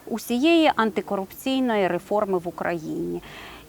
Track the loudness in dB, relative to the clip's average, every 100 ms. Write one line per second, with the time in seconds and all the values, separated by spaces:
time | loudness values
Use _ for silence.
0 | -8 -8 -2 2 4 6 6 4 0 0
1 | -2 -4 -4 -6 -2 0 2 2 2 0
2 | 0 0 2 0 -2 -6 -4 -4 -4 -4
3 | -4 -6 -8 -16 -16 -18